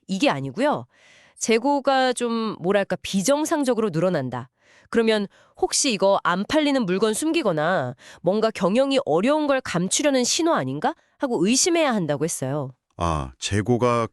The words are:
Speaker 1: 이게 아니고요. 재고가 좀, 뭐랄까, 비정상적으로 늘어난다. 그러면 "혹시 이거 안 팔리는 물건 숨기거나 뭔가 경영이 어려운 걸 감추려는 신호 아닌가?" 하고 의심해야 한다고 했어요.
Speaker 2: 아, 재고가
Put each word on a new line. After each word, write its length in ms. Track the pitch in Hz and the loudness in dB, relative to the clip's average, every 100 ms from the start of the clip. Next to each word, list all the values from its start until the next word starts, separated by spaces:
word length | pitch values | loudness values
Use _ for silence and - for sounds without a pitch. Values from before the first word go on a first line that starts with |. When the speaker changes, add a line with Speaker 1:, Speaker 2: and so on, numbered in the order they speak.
| - | -8
Speaker 1:
이게 220 | 190 285 | 0 0
아니고요. 580 | 143 135 131 285 202 120 _ - - - - | 0 -6 -2 -2 -2 -6 _ -20 -20 -20 -8
재고가 760 | - 226 262 285 269 262 254 | 0 2 2 0 2 2 2
좀, 420 | 247 240 226 220 - | 0 -2 -2 -4 -4
뭐랄까, 340 | 170 202 190 185 | 0 0 0 -6
비정상적으로 880 | - 196 190 285 302 320 254 226 220 | -4 -2 2 0 0 0 0 0 0
늘어난다. 600 | 156 180 170 127 123 - _ _ - _ | 0 0 0 -4 -8 -12 _ _ -20 _
그러면 380 | 226 226 214 202 - _ - | 0 2 0 -2 -10 _ -4
"혹시 340 | 370 - 277 | -2 0 0
이거 300 | 202 196 196 | 2 2 2
안 220 | - 180 202 | 2 -2 0
팔리는 380 | 311 294 269 190 | 2 2 0 0
물건 280 | 185 214 | 0 0
숨기거나 840 | 214 311 330 226 156 156 185 127 127 - - | 0 -2 0 0 0 0 0 -2 -8 -18 -4
뭔가 280 | 165 208 220 | -2 0 0
경영이 500 | - 190 220 277 269 - | 0 0 2 2 0 0
어려운 400 | 156 226 311 294 | 0 2 0 2
걸 140 | 269 | -2
감추려는 640 | - 170 185 - 294 262 | -2 -4 -2 0 2 2
신호 300 | 240 - 339 | 0 0 0
아닌가?" 420 | 277 131 139 247 330 _ _ | 0 -2 -2 -4 -4 _ _
하고 280 | 277 175 185 | -4 0 2
의심해야 480 | 254 370 339 294 | 2 2 2 2
한다고 300 | 220 156 143 | 0 -2 -2
했어요. 480 | 160 - 131 147 135 - _ - | -2 -4 -4 -4 -6 -12 _ -6
Speaker 2:
아, 380 | 85 78 65 - | -2 -2 -6 -8
재고가 680 | - 101 98 120 123 120 113 | -4 -2 0 2 2 2 -2